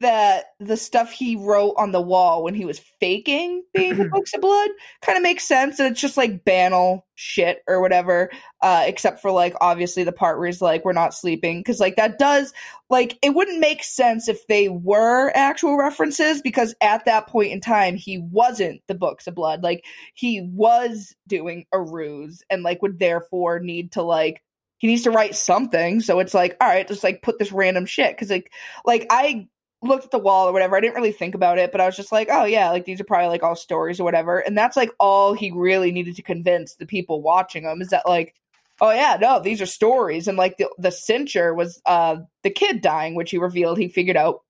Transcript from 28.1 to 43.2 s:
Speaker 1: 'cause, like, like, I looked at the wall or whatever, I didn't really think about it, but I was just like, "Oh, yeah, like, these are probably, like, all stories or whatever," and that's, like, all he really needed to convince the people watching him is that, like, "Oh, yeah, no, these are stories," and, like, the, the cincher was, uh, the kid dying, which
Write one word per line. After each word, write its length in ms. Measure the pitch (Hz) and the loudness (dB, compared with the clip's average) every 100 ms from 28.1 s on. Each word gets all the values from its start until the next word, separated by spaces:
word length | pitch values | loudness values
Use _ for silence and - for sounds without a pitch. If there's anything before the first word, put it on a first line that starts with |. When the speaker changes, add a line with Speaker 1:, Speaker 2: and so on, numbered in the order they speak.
| - | -2
Speaker 1:
'cause, 100 | 202 | -4
like, 240 | 185 - - - - | -4 -6 -16 -20 -4
like, 220 | - 233 233 | 0 2 2
I 400 | 240 285 233 190 _ _ _ | 2 2 -2 -10 _ _ _
looked 220 | 233 262 | 0 0
at 60 | 269 | 0
the 80 | 240 | -2
wall 300 | 196 190 185 | 2 2 2
or 40 | |
whatever, 240 | 190 185 190 | 2 2 2
I 40 | |
didn't 160 | 226 240 | 0 0
really 160 | 226 | -2
think 220 | 208 175 | -2 -8
about 240 | 190 180 175 | 0 2 2
it, 120 | 180 | 0
but 80 | 185 | 2
I 60 | 185 | 0
was 100 | 185 | -2
just 160 | 196 | -2
like, 160 | 220 214 | -2 2
"Oh, 140 | - | 2
yeah, 260 | 208 220 180 | 2 2 2
like, 140 | 180 | 0
these 160 | 180 190 | -4 -10
are 40 | |
probably, 240 | 202 185 175 | -2 0 2
like, 140 | 170 | 0
all 120 | 170 | -2
stories 440 | 170 - 160 165 175 | -2 -4 -4 -2 -2
or 40 | |
whatever," 360 | 175 170 165 180 | 0 0 0 -2
and 180 | - 208 | 0 0
that's, 180 | 233 269 | 0 0
like, 140 | 233 - | -2 2
all 320 | 202 196 202 | 4 4 4
he 180 | 214 202 | 0 -4
really 380 | 175 180 190 180 | -2 0 2 0
needed 240 | 175 175 175 | -2 -6 -10
to 60 | |
convince 520 | - 170 170 175 165 | -8 -4 0 0 -2
the 120 | - 156 | -14 -8
people 360 | 202 175 156 | -8 -6 -4
watching 400 | 151 180 180 170 | 2 2 0 -6
him 160 | 156 160 | -8 -8
is 80 | 185 | -2
that, 160 | 190 175 | -2 2
like, 280 | 175 170 _ _ _ _ _ | 0 -2 _ _ _ _ _
"Oh, 100 | 214 | 2
yeah, 260 | 226 285 233 | 4 2 2
no, 220 | 226 247 | 2 2
these 220 | 175 220 | 0 -4
are 40 | 185 | -6
stories," 640 | - 214 254 196 165 180 | 0 2 2 0 -4 -4
and, 80 | 190 | 0
like, 220 | 185 180 | 0 0
the, 100 | 190 - | -4 -2
the 140 | 180 | -4
cincher 640 | 180 - 233 285 196 170 165 | -2 -2 -2 -2 0 0 0
was, 240 | 175 - - | -4 -4 0
uh, 300 | 170 165 160 - _ | 2 2 -2 -8 _
the 80 | 196 | -6
kid 320 | 196 403 254 | -2 -2 0
dying, 320 | 175 156 156 | 0 0 -4
which 160 | 170 | -6